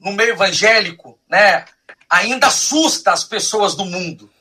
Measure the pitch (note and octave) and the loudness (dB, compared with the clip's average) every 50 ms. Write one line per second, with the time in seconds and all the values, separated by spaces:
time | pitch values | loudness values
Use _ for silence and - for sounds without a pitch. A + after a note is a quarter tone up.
0 | - G3 G3+ G3 A3+ A3+ A3 F3 G3 F#3 E3 - G3+ G#3+ A3+ A3 G3+ E3+ E3 - | -10 -6 -2 0 0 0 0 0 0 0 0 2 2 2 2 2 0 -2 -8 -14
1 | - - - _ _ _ E3+ F#3+ G#3 G3 E3+ D#3 - - _ _ _ - - - | -20 -20 -20 _ _ _ 0 2 4 4 2 0 -2 -8 _ _ _ -20 -20 -20
2 | _ - E3+ F3+ G#3 A3+ B3+ B3 - C4 - - - - D4 D#4 D#4+ D4+ - - | _ -2 0 0 0 -2 0 0 2 2 2 0 -2 0 0 2 2 0 0 0
3 | - F#3+ E3+ E3+ - - A3 G3+ - - A3 G#3+ G3+ F3+ C#3+ C#3+ G3 F3+ F3 F#3 | 0 0 0 0 -2 -6 -6 -6 -4 -2 0 0 0 0 -2 -4 -6 -6 -6 -8
4 | F3 E3+ - - G#2+ G2+ _ _ | -8 -8 -10 -14 -18 -20 _ _